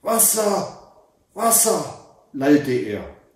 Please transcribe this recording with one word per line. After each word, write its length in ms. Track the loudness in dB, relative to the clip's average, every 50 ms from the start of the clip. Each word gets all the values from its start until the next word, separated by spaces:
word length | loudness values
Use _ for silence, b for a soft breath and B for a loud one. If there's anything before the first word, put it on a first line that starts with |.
| _
"Wasser, 880 | 0 0 2 2 2 2 2 2 2 0 0 -2 -6 -10 -18 -20 -20 _ -20 _ _ _ _ _ _ _
Wasser", 920 | -2 0 0 2 2 0 0 0 0 -2 -8 -14 -18 -20 -20 -20 _ _ _
lallte 420 | _ -2 2 4 4 4 4 0 -2
er 300 | -2 -2 -4 -6 -8 -8 -12 -16 -20 _ _ _